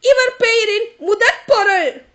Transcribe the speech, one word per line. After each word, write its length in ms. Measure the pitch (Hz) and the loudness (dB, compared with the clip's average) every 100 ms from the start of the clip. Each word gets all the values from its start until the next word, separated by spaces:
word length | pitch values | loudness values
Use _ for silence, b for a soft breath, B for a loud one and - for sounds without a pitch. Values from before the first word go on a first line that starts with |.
| 494 | 2
இவர் 220 | 554 508 508 | 2 2 0
பெயரின் 440 | 466 453 427 415 466 _ 339 | 0 0 0 -4 -6 _ -4
முதற் 340 | 403 339 - - | 0 0 -2 0
பொருள். 400 | 480 403 381 311 262 - | 0 2 0 -2 -6 -20